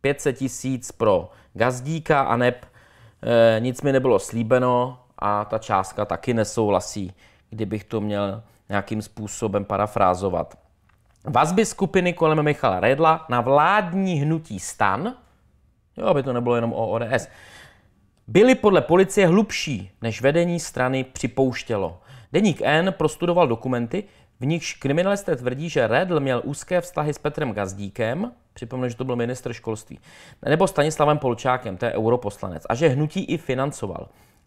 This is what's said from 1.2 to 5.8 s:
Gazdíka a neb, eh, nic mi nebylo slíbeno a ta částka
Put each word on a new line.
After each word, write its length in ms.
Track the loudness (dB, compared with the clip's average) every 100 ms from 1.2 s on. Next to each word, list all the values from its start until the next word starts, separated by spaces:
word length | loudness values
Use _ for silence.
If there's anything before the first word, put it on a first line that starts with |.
| 0 -18 _
Gazdíka 680 | -2 -2 0 -6 -8 0 2
a 160 | 2 2
neb, 280 | 2 -2 -16 _ _ _ -20 _
eh, 360 | 2 6 6 4
nic 220 | -2 -2
mi 100 | 0
nebylo 280 | 2 4 2
slíbeno 800 | 2 -6 2 2 4 2 0 -6 _ -6
a 280 | -2 -2 -2
ta 120 | -6
částka 480 | 0 0